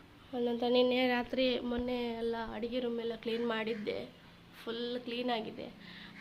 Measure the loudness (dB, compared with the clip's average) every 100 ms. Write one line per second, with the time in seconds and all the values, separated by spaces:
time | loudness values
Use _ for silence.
0 | -20 -20 -8 -2 0 2 4 6 6 6
1 | 4 4 0 2 4 4 0 0 0 0
2 | -2 -2 -2 -2 -4 -4 -2 -2 0 0
3 | -2 -4 -2 0 0 0 0 -2 -2 -4
4 | -6 -12 -20 -20 -20 -14 -8 -4 -2 -4
5 | -4 -2 0 0 -2 -8 -10 -12 -16 -16
6 | -14 -10